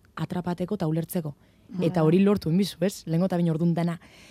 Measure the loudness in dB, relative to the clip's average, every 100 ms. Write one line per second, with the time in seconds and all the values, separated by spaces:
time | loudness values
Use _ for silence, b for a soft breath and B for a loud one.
0 | _ -10 -8 -6 -4 -4 -4 -2 -2 -2
1 | -2 -4 -6 -10 b b b -2 0 2
2 | 4 6 4 2 2 0 0 0 -4 -4
3 | -4 0 0 2 0 2 0 2 -2 -4
4 | B B B